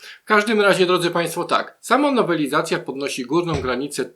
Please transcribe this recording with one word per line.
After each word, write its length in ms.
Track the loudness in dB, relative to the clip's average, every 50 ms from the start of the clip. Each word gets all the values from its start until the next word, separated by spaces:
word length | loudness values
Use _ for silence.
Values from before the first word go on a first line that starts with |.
| -20 -20 -20 -12 _
W 20 |
każdym 360 | 0 2 2 2 2 2 4
razie, 260 | 4 4 4 4 4
drodzy 240 | 4 2 2 0 0
państwo, 340 | -2 -2 -2 -2 -4 -6 -2
tak, 340 | 0 0 0 0 -4 -12 _
sama 300 | -4 0 2 2 2 2
nowelizacja 680 | 2 2 2 2 0 0 0 0 0 0 0 0 -2 -4
podnosi 460 | -4 -6 -8 -6 -6 -6 -6 -8 -6
górną 360 | -2 -2 -2 0 0 -2 -2
granicę 500 | -2 -2 -4 -4 -4 -6 -6 -6 -6 -8 -10